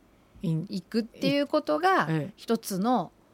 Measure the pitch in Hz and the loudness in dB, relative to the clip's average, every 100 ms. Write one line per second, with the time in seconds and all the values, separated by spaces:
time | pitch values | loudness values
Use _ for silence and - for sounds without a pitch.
0 | _ _ _ - 170 160 - 190 - 226 | _ _ _ -6 -2 -2 -2 -8 -4 -4
1 | 220 - 269 285 285 302 302 302 370 349 | -4 -2 0 2 2 0 0 0 4 2
2 | 160 156 190 - - 226 - 185 226 240 | 2 0 -2 -8 -2 -2 -2 -2 2 0
3 | 160 _ _ | -2 _ _